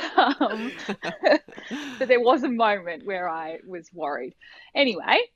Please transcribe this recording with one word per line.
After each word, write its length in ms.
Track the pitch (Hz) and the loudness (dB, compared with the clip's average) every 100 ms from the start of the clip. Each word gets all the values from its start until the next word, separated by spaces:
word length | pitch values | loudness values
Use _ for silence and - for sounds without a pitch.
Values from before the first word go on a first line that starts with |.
| - - | -2 2
Um, 560 | 254 - 233 220 240 - - | 2 2 -2 -2 -8 -8 -8
<laughs> 1120 | 196 170 - - 302 - - - 285 285 247 | -8 -8 0 2 2 0 -20 -12 -10 -10 -4
but 100 | 247 | 2
there 120 | 247 | 4
was 220 | 240 277 | 6 4
a 60 | 269 | 2
moment 560 | 233 220 202 175 160 202 | 2 2 2 -4 -8 -6
where 220 | 185 180 | -4 -4
I 300 | 165 160 165 185 | -6 -8 -12 -12
was 220 | 175 - | -14 -14
worried. 420 | 170 147 135 131 - - - - | -8 -6 -6 -8 -14 -20 -20 -6
Anyway, 440 | 269 269 170 - 285 480 | 0 0 0 2 2 2